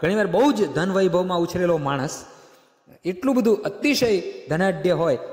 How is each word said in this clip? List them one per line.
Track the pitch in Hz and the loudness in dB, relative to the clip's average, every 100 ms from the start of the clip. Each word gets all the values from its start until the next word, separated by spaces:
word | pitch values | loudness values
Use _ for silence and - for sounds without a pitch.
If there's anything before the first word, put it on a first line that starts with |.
ઘણીવાર | 156 208 202 | -2 0 0
બહુ | 185 285 | 2 2
જ | 208 180 | 2 0
ધન | 135 175 | 0 0
વૈભવમાં | 190 190 175 185 175 | 2 2 2 0 0
ઉછરેલો | 170 180 175 165 | -2 0 0 0
માણસ, | 139 139 139 - - - - - _ _ _ - | 0 -2 -4 -8 -16 -20 -20 -20 _ _ _ -10
એટલું | 165 180 262 254 | -8 -4 0 2
બધું | 226 208 | 2 2
અતિશય | - - 277 285 240 196 - - - | -2 -4 -2 0 2 0 -2 -12 -6
ધનાઢ્ય | 156 190 165 170 | 0 0 0 0
હોય, | 156 165 127 - | 2 2 0 -4